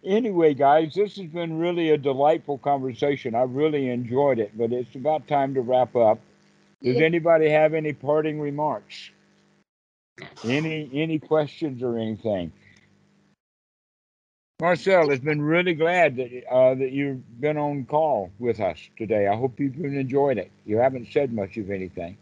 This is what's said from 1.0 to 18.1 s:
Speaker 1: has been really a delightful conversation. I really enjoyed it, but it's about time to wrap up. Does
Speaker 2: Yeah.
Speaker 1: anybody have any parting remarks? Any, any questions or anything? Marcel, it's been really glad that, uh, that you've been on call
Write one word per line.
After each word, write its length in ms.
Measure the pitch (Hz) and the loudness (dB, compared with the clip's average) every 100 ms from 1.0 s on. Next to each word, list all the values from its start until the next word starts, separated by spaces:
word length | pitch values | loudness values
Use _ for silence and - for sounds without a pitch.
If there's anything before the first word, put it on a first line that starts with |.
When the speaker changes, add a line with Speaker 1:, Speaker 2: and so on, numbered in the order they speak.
| 208 196 | -2 -4
Speaker 1:
has 120 | 180 | -12
been 300 | 165 170 160 | -8 -6 -4
really 340 | 170 175 165 | -2 0 2
a 60 | 151 | 2
delightful 600 | 139 131 143 165 - 139 | 2 2 2 2 -2 -6
conversation. 800 | 143 143 131 117 143 135 127 113 | -2 -2 -2 -2 -2 -2 -4 -2
I 80 | |
really 460 | 127 127 156 151 131 | -2 0 0 0 -2
enjoyed 480 | 123 123 123 143 123 | -4 -2 0 2 2
it, 140 | 104 107 | -2 -2
but 160 | 117 | -2
it's 220 | 123 123 139 | -2 -6 -6
about 320 | 135 156 - | -4 -4 -2
time 240 | 147 135 | -2 0
to 80 | 135 | -2
wrap 340 | 117 127 123 123 | 0 0 2 4
up. 240 | 113 110 _ _ _ _ _ _ | 4 2 _ _ _ _ _ _
Does 160 | 123 123 | -2 2
Speaker 2:
Yeah. 80 | 160 | 2
Speaker 1:
anybody 420 | 170 160 165 156 | 2 4 4 6
have 240 | 151 156 | 4 4
any 200 | 160 156 | 2 -4
parting 480 | 147 131 151 156 151 | -6 -2 0 0 -4
remarks? 720 | 147 143 151 107 - - - _ _ _ _ _ _ _ _ _ _ - - - | -6 -4 -4 -4 -10 -20 -20 _ _ _ _ _ _ _ _ _ _ -20 -20 -12
Any, 460 | 113 135 160 156 147 | -2 -2 -2 -6 -6
any 260 | 135 160 160 | -4 -2 -2
questions 600 | - 156 147 - 160 127 | 0 0 0 -4 -8 -4
or 160 | 127 117 | -4 -2
anything? 540 | 113 110 113 98 82 - _ _ _ _ _ _ _ _ _ _ _ _ _ _ _ _ _ _ _ _ | -4 -4 -4 -4 -4 -12 _ _ _ _ _ _ _ _ _ _ _ _ _ _ _ _ _ _ _ _
Marcel, 500 | 165 175 190 190 156 | 0 0 4 4 4
it's 140 | 139 | 2
been 180 | 139 151 | 0 -2
really 320 | 147 165 180 | 0 2 0
glad 440 | 160 160 180 160 123 | 0 0 4 2 2
that, 280 | 123 123 - | -8 -10 -2
uh, 240 | 127 131 131 | 4 4 4
that 160 | 131 | -2
you've 480 | 135 143 131 123 117 | -2 -4 -6 -12 -6
been 180 | 143 151 | -4 -2
on 280 | 147 143 123 | -2 -4 -2
call 440 | 151 156 | 0 2